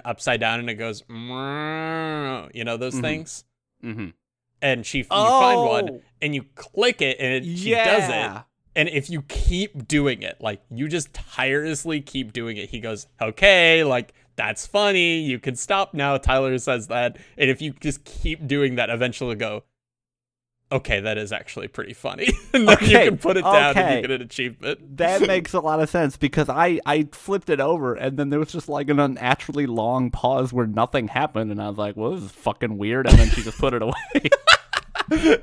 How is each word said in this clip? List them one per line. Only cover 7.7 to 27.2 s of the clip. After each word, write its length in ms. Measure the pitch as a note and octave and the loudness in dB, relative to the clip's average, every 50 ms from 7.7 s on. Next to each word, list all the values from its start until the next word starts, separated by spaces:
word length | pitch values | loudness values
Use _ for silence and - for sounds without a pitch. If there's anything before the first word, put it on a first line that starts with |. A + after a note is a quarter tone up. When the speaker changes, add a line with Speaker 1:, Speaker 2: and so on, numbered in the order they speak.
Speaker 1:
does 340 | A#3 A#3 A3+ - G3+ G#3+ F#3+ | 0 2 2 4 2 2 2
it. 40 | - | 0
Speaker 2:
Yeah. 320 | A2+ G#2+ A#2 G#2+ F#2+ A2 - _ _ _ _ _ _ | -2 -2 -4 -4 -6 -10 -16 _ _ _ _ _ _
Speaker 1:
And 120 | D#3+ D3+ E3+ | 0 0 2
if 220 | D#3 C#3+ C#3 - | 0 -2 -4 -4
you 140 | E3+ D3 C#3 | -6 -8 -8
keep 640 | - - - - - F3+ F3+ G3+ G#3 - C#3 A2+ - | -6 -4 2 2 2 2 2 -2 -4 -6 -12 -6 0
doing 340 | D3+ D3 C#3+ C#3 A#2+ G2 | 0 2 2 2 0 -2
it, 160 | G#2 F2+ - - | -6 -10 -12 -8
like, 220 | - G#2+ G#2 - - _ | -6 -6 -6 -8 -12 _
you 160 | A2+ A2+ D3 D#3 | -8 -8 -6 -4
just 260 | E3+ E3 C#3+ - - | -4 -6 -6 -8 -12
tirelessly 840 | - - - - - C3 C3+ C#3 D3 D3+ D#3+ D3+ C#3+ - E3 D#3 D3 | -14 -14 -10 -6 -4 -2 0 0 0 -2 -2 -6 -6 -6 -6 -6 -6
keep 320 | C#3 - - C3+ B2+ G#2+ | -6 -8 -8 -8 -8 -8
doing 240 | - B2 A#2 A#2 A2 | -8 -8 -8 -8 -8
it, 140 | G#2 - - | -8 -10 -10
he 100 | - A2+ | -10 -10
goes, 260 | G#2 A2+ A2 G2+ - - _ _ | -8 -8 -8 -10 -12 -18 _ _
"Okay, 640 | A2+ A2+ G#2+ - G3 G3+ F#3+ F3+ E3+ E3 E3 E3 D#3 | -6 -6 0 4 6 8 8 8 8 6 6 6 4
like, 300 | C#3 B2+ A#2+ G#2+ - _ _ _ _ _ - | 2 2 0 -2 -6 _ _ _ _ _ -6
that's 280 | A2 G#2+ A#2+ - - | -6 -4 -6 -8 -10
funny. 540 | - - G3+ G#3 G3+ G3 F3+ F3 E3+ E3 E3 | -4 -2 0 2 2 2 2 2 2 0 0
You 200 | D#3 C#3 B2+ A#2 | -2 -4 -4 -4
can 180 | - C#3+ B2 - | -6 -8 -8 -6
stop 360 | - - G3+ G3 F#3+ - - | -4 -2 -2 -2 -2 -2 -4
now." 220 | D3+ C#3 C#3+ C#3 C3+ | -4 -2 0 -2 0
Tyler 400 | - C#3 C3 C3+ C3+ C3 C3 B2 | 0 2 2 2 2 0 -2 -2
says 300 | - C#3+ B2+ A#2+ G#2+ - | -2 -4 -4 -4 -4 -6
that. 300 | A2+ B2 B2 A#2+ - - - - _ - | -4 -2 -2 -2 -4 -8 -14 -20 _ 0
And 120 | D3 C3 | 0 0
if 120 | C3 - | 0 0
you 120 | D3+ D3+ - - | -4 -8 -10 -6
just 240 | - D3 C#3 - - | -6 -6 -6 -8 -12
keep 420 | - - - - D#3 D#3+ - D#3 B2+ | -14 -8 -4 -4 -4 -4 -4 -4 -2
doing 280 | C#3 C#3+ C#3+ C3 B2 | 0 2 2 2 2
that, 140 | A#2+ A#2 G#2+ | 0 -2 -2
eventually 460 | A#2 A#2 B2 B2 A2+ - - A#2+ A2+ | -2 -2 -2 -2 -2 -4 -6 -6 -4
go, 280 | G2+ A#2 G#2+ G#2+ G#2+ - _ _ _ _ _ _ _ _ _ _ _ _ _ _ _ _ _ _ _ _ _ | -4 -6 -6 -6 -8 -12 _ _ _ _ _ _ _ _ _ _ _ _ _ _ _ _ _ _ _ _ _
"Okay, 300 | - - - - A2+ G2 | -4 -4 -2 0 -2 -2
that 160 | G2+ A2 G#2+ G#2+ | 0 -2 -4 -4
is 160 | G#2+ G2 G#2+ | -4 -6 -8
actually 340 | - - - - - - - | -10 -10 -12 -12 -12 -12 -12
pretty 240 | - - - - - | -10 -12 -12 -12 -14
funny." 340 | - - - F#2 - D#4 - | -12 -10 -10 -8 -4 -2 -2
<laughs> 260 | - - - - - | -2 -2 -4 0 0
And 120 | C4 A3 G#3+ | 4 8 8
then 100 | G3+ - | 8 8
you 60 | G#3 - | 8 6
Speaker 2:
Okay, 180 | - A#3+ F#3 C3+ | 8 8 8 6
Speaker 1:
can 100 | F#3 C#3+ | 4 2
put 180 | - - F#3+ | 0 0 0
it 60 | F#3+ E3 | 2 4
down 320 | F#3 G3+ - C#3+ D3 A3 | 4 6 6 6 6 4
and 20 | G3+ | 2
you 60 | F#3 | 2
Speaker 2:
okay. 180 | D#3 C3 A#2+ | 2 0 0
Speaker 1:
get 100 | B2 B2+ | 0 -2
an 100 | C3+ B2 | -4 -4
achievement. 760 | B2 A#2 - - B2 B2 A2+ - - C3+ D#3 - - C#3 C3+ C3 | -6 -8 -6 -6 -6 -6 -6 -8 -8 -8 -8 -8 -10 -14 -4 -2
Speaker 2:
That 240 | E3+ E3+ F#3+ G3 G3 F#3+ | 0 0 4 2 2 2
makes 240 | F#3+ F#3 E3 - - | 2 0 -2 -2 -4
a 60 | F3+ | -2
lot 220 | D3+ D#3 D#3 D#3 | 0 0 0 0
of 80 | D#3 - | 0 0
sense, 260 | - F3 D#3+ C#3 - | 0 0 0 0 0
because 320 | - D3+ C3+ - D#3 C#3+ C#3 | -2 -2 0 0 0 0 0
I, 320 | B2+ D3+ E3+ F3+ E3+ D#3 - | 2 2 2 2 2 0 0
I 240 | D3 D3 D#3 D3+ D3+ | 0 0 0 0 -2
flipped 380 | - - | -6 -12